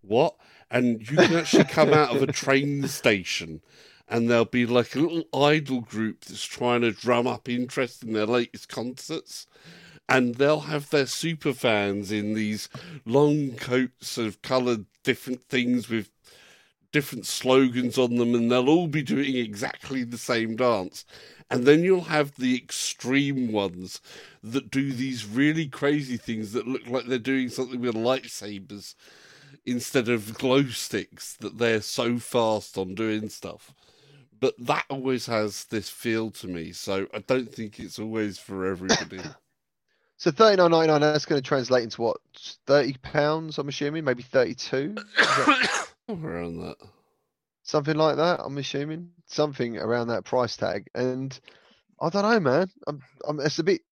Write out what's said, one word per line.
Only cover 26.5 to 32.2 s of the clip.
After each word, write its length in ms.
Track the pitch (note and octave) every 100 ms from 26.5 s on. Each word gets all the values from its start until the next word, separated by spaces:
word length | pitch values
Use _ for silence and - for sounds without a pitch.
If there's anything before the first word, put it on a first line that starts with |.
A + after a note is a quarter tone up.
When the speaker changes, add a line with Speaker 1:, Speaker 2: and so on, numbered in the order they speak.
Speaker 1:
that 140 | A2+ A#2
look 200 | C3+ B2
like 200 | B2+ A#2+
they're 120 | C3
doing 300 | A2+ C3+ B2
something 320 | A#2 B2+ B2
with 140 | A#2+ A2
lightsabers 1000 | A#2 C3 B2 - G#2 G#2 F#2 G2+ - - - - - - - - -
instead 420 | B2 - C3+ A2+
of 300 | A#2 G2+ A2+
glow 300 | C3 C3+ C3+
sticks, 680 | A2 - G#2 F#2+ - - -
that 160 | G2+ -
they're 240 | A#2 A2+
so 360 | - - A#2+
fast 600 | A#2+